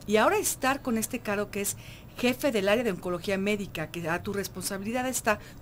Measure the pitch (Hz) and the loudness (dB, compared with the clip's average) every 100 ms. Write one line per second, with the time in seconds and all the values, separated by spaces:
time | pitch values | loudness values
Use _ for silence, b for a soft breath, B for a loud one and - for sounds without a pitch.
0 | - 214 254 415 339 - 254 277 - 226 | 2 6 6 6 2 0 0 0 0 0
1 | 220 240 - 202 202 202 202 - B B | 0 -4 -2 -2 -2 -2 -4 -4 B B
2 | B - 247 254 294 220 196 214 240 180 | B 0 0 2 2 2 4 4 4 -2
3 | 180 175 175 196 196 208 185 - 156 170 | -2 -4 0 0 2 0 -2 -6 -6 -6
4 | 165 175 208 196 190 - 180 196 202 247 | -2 -2 -2 -4 -4 -6 -6 -4 -4 -2
5 | 254 247 - 208 B B | -2 0 0 0 B B